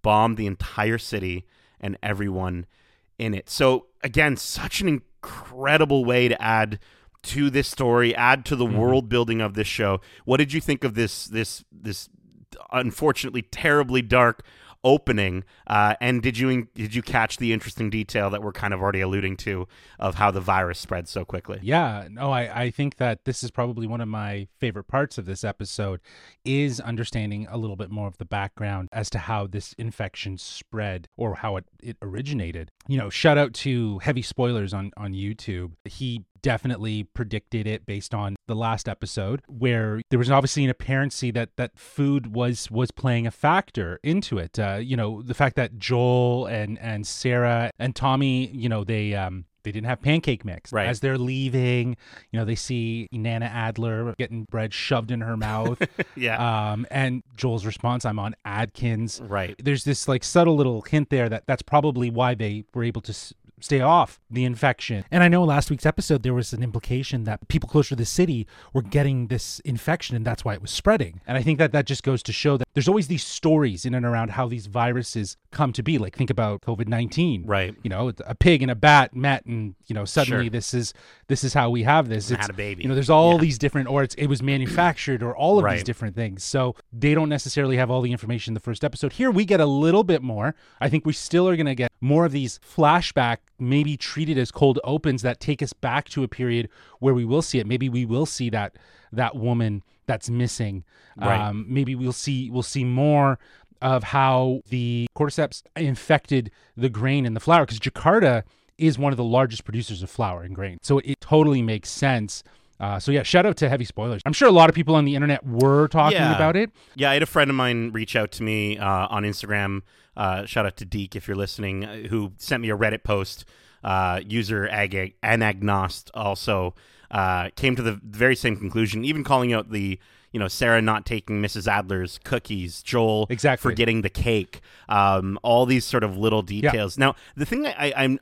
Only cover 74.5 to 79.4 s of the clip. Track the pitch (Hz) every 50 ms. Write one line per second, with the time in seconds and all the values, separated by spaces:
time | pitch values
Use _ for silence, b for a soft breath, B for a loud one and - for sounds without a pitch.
74.5 | 123 117 98 98 98 123 120 123 120 127 117 - - 117 104 - - _ _ _
75.5 | - - 147 131 113 - 113 151 165 131 104 95 - - 131 107 110 117 113 104
76.5 | 104 98 _ - 117 98 117 101 120 117 120 110 - 156 170 175 127 92 85 107
77.5 | 104 98 92 90 110 - - 110 92 95 120 127 104 - - - 110 _ - 175
78.5 | 170 139 135 127 120 104 - 151 147 143 127 - - 127 131 143 135 -